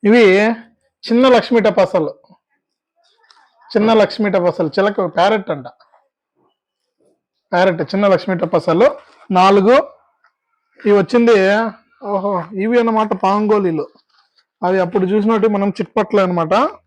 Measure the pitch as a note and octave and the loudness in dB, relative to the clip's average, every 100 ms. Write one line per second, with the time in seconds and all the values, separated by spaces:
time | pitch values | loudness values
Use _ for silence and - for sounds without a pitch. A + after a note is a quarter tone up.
0 | G3+ A#3+ G#3+ G3 G#3+ A3+ - _ _ _ | 4 4 4 4 0 -4 -10 _ _ _
1 | - A#3 C4 B3 - A#3 G#3 G#3 F#3 F#3 | -4 2 4 2 2 0 0 0 0 -2
2 | D3 - _ _ _ _ _ _ _ _ | -4 -8 _ _ _ _ _ _ _ _
3 | _ _ _ _ _ _ _ G#3+ G#3+ A3 | _ _ _ _ _ _ _ -2 2 2
4 | G3+ - G#3 F#3 F3 - D#3+ E3 G3 G#3 | 0 -2 -2 0 -2 -2 -4 -2 -2 -2
5 | F3+ D#3+ F#3 G#3+ F#3+ D3+ A#2+ _ _ _ | -6 -2 0 -2 -4 -10 -10 _ _ _
6 | _ _ _ _ _ _ _ _ _ _ | _ _ _ _ _ _ _ _ _ _
7 | _ _ _ _ _ F3+ F#3+ E3 D3 G3 | _ _ _ _ _ 0 0 -2 -6 -2
8 | G3+ F#3 - F3+ E3 E3+ E3+ E3 C4 - | 0 0 -2 -6 -2 -4 -2 2 0 0
9 | _ _ _ F#3 F#3+ G3+ G3 C4 - - | _ _ _ 2 4 4 4 2 2 -12
10 | _ _ _ _ _ _ _ _ G#3+ G#3 | _ _ _ _ _ _ _ _ 0 0
11 | F#3+ A#3+ A#3 A3 F#3+ G#3 A3+ - _ _ | 2 2 4 4 2 0 -2 -10 _ _
12 | A3+ G3+ G3 F#3+ E3 G3 G#3 A#3+ A3+ A3 | -6 -4 -4 -6 -8 -6 -2 0 0 -2
13 | G#3+ G3+ F#3+ G#3 G#3+ G#3 F#3+ D#3+ - _ | -2 -4 -2 -2 0 0 0 -4 -8 _
14 | _ _ _ _ _ _ F3 F#3+ F3+ G3 | _ _ _ _ _ _ -2 -2 -2 -2
15 | F#3 G#3+ G#3 A3+ G#3+ G3+ G3+ G3 F3 - | 0 0 0 0 0 0 -4 -4 -6 -4
16 | G#3+ G#3 F#3 F3 D#3+ F#3+ D4 - | -2 0 0 -2 -2 0 -2 -6